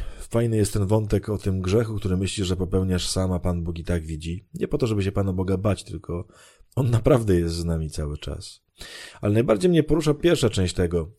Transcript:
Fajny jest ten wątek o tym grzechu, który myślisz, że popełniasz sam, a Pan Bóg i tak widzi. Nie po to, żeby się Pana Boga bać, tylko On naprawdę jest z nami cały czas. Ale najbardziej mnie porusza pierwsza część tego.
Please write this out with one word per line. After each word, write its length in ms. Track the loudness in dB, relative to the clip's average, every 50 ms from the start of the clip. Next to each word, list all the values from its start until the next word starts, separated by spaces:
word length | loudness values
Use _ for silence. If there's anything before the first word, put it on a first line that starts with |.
| -4 -6 -8 -10
Fajny 360 | -10 -4 -2 0 0 2 2
jest 160 | 2 2 2 2
ten 140 | 0 0
wątek 420 | 2 2 2 2 2 0 -2 0 -2
o 100 | -4 -4
tym 220 | -2 -2 -2 0
grzechu, 360 | 0 2 2 2 2 0 -2
który 200 | -4 -2 -2 0
myślisz, 300 | 0 0 -2 -2 -2 -2
że 100 | -2 -2
popełniasz 520 | -2 -2 0 0 0 0 2 0 0 -2 -2
sam, 240 | -2 -2 -2 0 -2
a 60 | -2
Pan 240 | -2 -2 -2 -2 -2
Bóg 160 | -4 -6 -6
i 60 | -4
tak 220 | -4 -4 -4 -4
widzi. 420 | -6 -8 -8 -6 -8 -8 -8 -10 _ -10
Nie 140 | -8 -4 -4
po 100 | -2 0
to, 80 | 0
żeby 160 | 0 0 0 0
się 100 | 0 0
Pana 200 | 0 -2 0 -2
Boga 240 | -2 -2 -2 -2
bać, 280 | 0 0 0 0 -2 -4
tylko 440 | -8 -14 -12 -10 -8 -8 -8 -8 -10 _ -20 -20 -20 _ _ _ _ _
On 140 | -2 0 2
naprawdę 440 | 2 4 6 6 6 6 4 4 2
jest 200 | 2 2 0 -2
z 100 | -2 -2
nami 260 | -2 -2 -2 -2 -4
cały 280 | -6 -6 -6 -6 -6 -8
czas. 420 | -8 -10 -10 -10 -12 -14 -20 -20 _ _ _ -20 -18 -18 -16 -18 -18 -18 -12 -4
Ale 120 | -2 2 2
najbardziej 380 | 4 4 4 4 4 4 4
mnie 120 | 4 4 4
porusza 320 | 4 2 2 4 2 0
pierwsza 360 | 2 2 2 4 4 2 2
część 240 | 2 2 0 0 0
tego. 360 | 0 0 0 0 0 -2 -4 -8